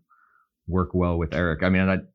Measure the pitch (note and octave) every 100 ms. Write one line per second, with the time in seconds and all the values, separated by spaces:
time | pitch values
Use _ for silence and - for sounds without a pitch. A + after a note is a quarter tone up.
0 | _ _ _ _ _ _ - F2+ F2+ F2+
1 | F2 E2+ E2 D#2 F2 D#2 F#2 F#2 F#2+ F#2
2 | -